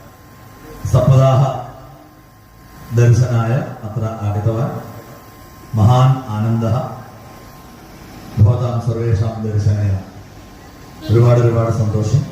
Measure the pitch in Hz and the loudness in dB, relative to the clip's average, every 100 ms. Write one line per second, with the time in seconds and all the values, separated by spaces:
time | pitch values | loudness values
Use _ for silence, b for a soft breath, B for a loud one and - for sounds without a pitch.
0 | - - - - - - - - - 127 | -20 -20 -20 -20 -20 -20 -20 -12 -2 0
1 | - 131 131 127 143 - - - - - | 4 4 4 2 0 -2 -12 -18 -20 -20
2 | - - - - - - - - - 117 | -20 -20 -20 -20 -20 -20 -20 -20 -6 2
3 | 120 117 123 117 113 131 - - 107 - | 4 4 2 0 0 -2 -4 -12 -10 -6
4 | 110 - 101 101 113 113 151 - - - | -6 -6 -4 -2 -2 -2 -4 -6 -12 -18
5 | - - - - - - - 110 107 127 | -20 -20 -20 -20 -20 -20 -8 2 4 6
6 | 131 135 107 107 113 113 113 117 - - | 4 2 -2 -4 -2 -2 -2 -2 -4 -12
7 | - - - - - - - - - - | -18 -20 -20 -20 -20 -20 -20 -20 -20 -20
8 | - - - - 104 - 120 117 117 113 | -20 -20 -8 2 2 2 -2 -4 -4 -4
9 | 117 101 113 107 110 104 101 104 101 92 | -2 -2 -2 -4 -4 -2 0 0 0 -2
10 | - - - - - - - - - - | -6 -20 -20 -20 -20 -20 -20 -20 -20 -12
11 | - 113 120 120 117 113 113 107 107 104 | 0 4 4 4 2 2 0 0 -2 -2
12 | 110 151 - | 0 0 -2